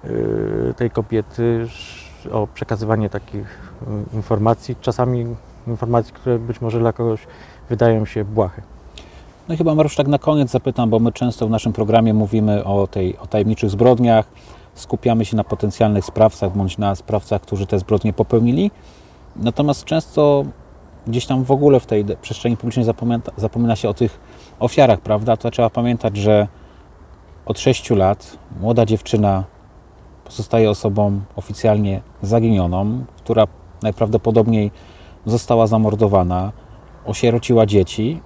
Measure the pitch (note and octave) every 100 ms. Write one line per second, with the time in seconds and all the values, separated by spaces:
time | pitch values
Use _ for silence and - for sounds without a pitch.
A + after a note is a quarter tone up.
0 | - A1 A1 A1 G#1 G#1 A#1+ - A#2+ -
1 | G#2 A2+ G#2 - A#2 A#2 A#2 - - -
2 | - - - A2 G#2 - - G#2+ G#2+ A2
3 | G#2 G2+ - G#2+ G2+ - - - - G#2+
4 | G#2 A2 G2 G#2+ G#2+ A#2 - B2 - -
5 | B2 B2 A#2 A#2 - - - A#2 A#2 A#2+
6 | A2 - - A#2+ A#2 A#2+ A#2 A#2 A#2 G#2+
7 | A#2 A2 - - - - - A2+ A#2 A2+
8 | A2 A2 G2+ G#2+ F#2+ - - - - -
9 | - - - - - D#3+ E3+ D3+ D3+ -
10 | C#3 C#3+ - D3+ C3 C3 - B2+ A#2 A2
11 | A#2 - B2 A2 A2 A2+ A#2+ G#2+ G#2+ A2+
12 | A2+ A2 G#2 A2 G#2+ G#2 F#2 G2 G2 G#2
13 | F#2 - - G#2+ G#2 A2 G#2+ G2 A#2+ A#2+
14 | A#2+ A2+ G#2+ - - - - - - -
15 | A#2+ A2+ G#2+ A2 G#2 G#2 G#2 - A2 G2+
16 | - - G#2+ - G2 F#2+ F#2+ - G#2 G2
17 | - G#2+ - G2+ - G2 G2+ G2+ F2+ G#2
18 | A2 G2+ A2 A#2 A#2 C#3 G3+ - - -
19 | - - - - A2+ - D3 C#3 - D#3+
20 | - - D3 C#3+ C#3+ - - - - -
21 | - A#2 - C3 B2+ C#3 D3 C3 - G#2+
22 | G2+ - - A2+ A#2+ A#2 A#2+ A#2+ A#2 A2+
23 | A#2+ A#2 - - G#2+ A#2 A#2 A2 A2+ -
24 | A#2 - - - - - A#2+ - C3+ G2+
25 | - G#2+ A2+ A2 A#2 - A2+ - A#2+ A#2
26 | A2+ G2+ G2+ G#2 G#2 - - - - -
27 | - - - - - - - B2 - G#2
28 | F#2+ G#2 - - - - G2+ A#2 A2 A2
29 | - A2 G#2 F#2+ F#2 - - - - -
30 | - - - - A2 A#2 A2 G#2 A2 G2+
31 | G#2 G2 G2 - - G2+ A2+ G#2 G2+ F#2+
32 | - - G2 A#2 A2+ G#2 F2 F2+ G2+ B2
33 | B2+ - - A2+ G#2 - - - A2 G2
34 | A2 A2 - A2 G#2+ A2 G#2 - - -
35 | - - - A2+ - A#2 A2+ A2 A2 G#2
36 | G#2+ G2 F2 F2+ F#2+ - - - - -
37 | - G#2+ A#2+ A2+ - A#2+ F#2+ G#2 F2+ -
38 | A2 E3